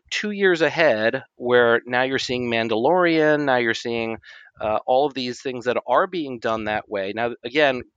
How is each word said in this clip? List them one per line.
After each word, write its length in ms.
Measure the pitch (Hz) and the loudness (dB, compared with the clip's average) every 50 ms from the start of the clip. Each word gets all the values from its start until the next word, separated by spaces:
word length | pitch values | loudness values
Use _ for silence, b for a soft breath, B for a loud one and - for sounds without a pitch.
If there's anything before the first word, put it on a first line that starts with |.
| - _ | -6 _
two 220 | - - - 208 | -8 -6 -6 -6
years 300 | 208 196 196 190 175 156 | -2 0 2 2 4 4
ahead, 640 | 160 147 135 156 165 147 113 107 110 117 123 131 127 - _ | 2 0 2 2 2 4 4 2 2 0 0 -2 -6 -12 _
where 460 | - 127 120 123 123 120 117 117 117 - | -8 0 4 4 6 6 6 4 2 0
now 180 | - 127 123 131 | 0 0 0 0
you're 160 | 131 135 127 | 0 0 -2
seeing 300 | - - 127 123 123 120 | -2 -2 -4 -4 -2 -2
Mandalorian, 960 | 117 113 113 113 113 107 120 143 175 185 180 170 165 160 151 151 151 147 147 | 0 0 0 0 0 0 2 2 2 2 2 2 2 2 4 4 2 2 2
now 100 | 139 127 | 2 2
you're 180 | 123 120 113 110 | 2 2 0 -2
seeing, 440 | - - 120 117 117 113 113 113 107 B B B B B B B - | -2 -4 -4 -4 -4 -4 -6 -6 -8 B B B B B B B -8
uh, 200 | 107 107 107 - - | -4 -2 -2 -2 -2
all 200 | - 127 131 147 | 0 0 0 0
of 80 | 147 123 | 0 -2
these 280 | 135 127 123 120 - | -6 -6 -6 -8 -8
things 240 | - 139 127 123 113 | -8 -8 -8 -6 -4
that 120 | 123 113 113 - - | -4 -2 -2 -2 0
are 200 | 123 147 185 190 | 0 0 0 0
being 320 | 185 175 151 139 127 113 | -2 -6 -6 -6 -8 -6
done 260 | - 117 113 110 107 | -4 -4 -4 -4 -4
that 240 | 107 107 107 - - | -4 -4 -6 -6 -6
way. 240 | 104 98 95 98 104 | -6 -6 -6 -6 -4
Now, 200 | 110 120 120 120 - | -4 -4 -6 -6 -8
again, 420 | - 123 120 151 151 139 131 123 120 - _ | -12 -6 -2 0 2 2 0 -2 -6 -12 _